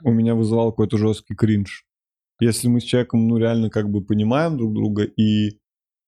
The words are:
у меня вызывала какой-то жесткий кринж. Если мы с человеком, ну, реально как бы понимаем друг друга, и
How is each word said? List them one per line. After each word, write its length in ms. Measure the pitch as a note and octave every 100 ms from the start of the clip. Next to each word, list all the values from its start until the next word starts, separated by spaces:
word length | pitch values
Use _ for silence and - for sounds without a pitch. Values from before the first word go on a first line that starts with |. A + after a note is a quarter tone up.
у 100 | C#3+
меня 220 | A2+ A2+
вызывала 360 | A2+ A2 A2+ A#2
какой-то 260 | A2 G#2+ G#2+
жесткий 400 | A2 G#2 - G2+
кринж. 480 | A2 G#2+ G2 - _ _ _ _ _ -
Если 280 | A#2 A2 B2
мы 120 | A#2+
с 40 |
человеком, 440 | - B2 A#2+ A#2 A2+
ну, 80 | A#2
реально 320 | A2+ A#2 A2
как 220 | A2 G#2
бы 120 | G#2
понимаем 540 | F#2+ G#2+ G#2+ C3+ E3 D3
друг 160 | A2+
друга, 300 | G#2+ G#2+ G#2
и 540 | G#2 - G#2+ G#2+ G#2 G2+ _ _ _ _